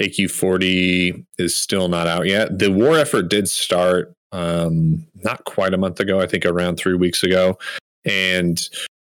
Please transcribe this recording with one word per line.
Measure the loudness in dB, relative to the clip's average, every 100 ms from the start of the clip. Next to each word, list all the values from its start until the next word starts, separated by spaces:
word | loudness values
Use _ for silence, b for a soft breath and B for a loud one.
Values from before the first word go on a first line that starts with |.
A | -4
Q | -2 -4
forty | -2 0 2 2 2 2 2 0 -4 -12 -6
is | -4
still | -2 -2 0 0
not | 0 0
out | 0 0
yet. | 0 0 0
The | 2
war | 4 4 4
effort | 2 0 0
did | 0 0
start, | -4 -2 2 2 2 -2 -12 _
um, | -6 -2 0 0 2 2 0 -4 -8
not | -8 -6
quite | -6 -2 0
a | 0
month | -2 -2
ago, | -2 0
I | 0
think | 0 0
around | 0 0 -2
three | 0
weeks | 2 2 2
ago. | 2 4 2 0 B B _ _
And | -4 0 0 2 0 -2 -6 B B _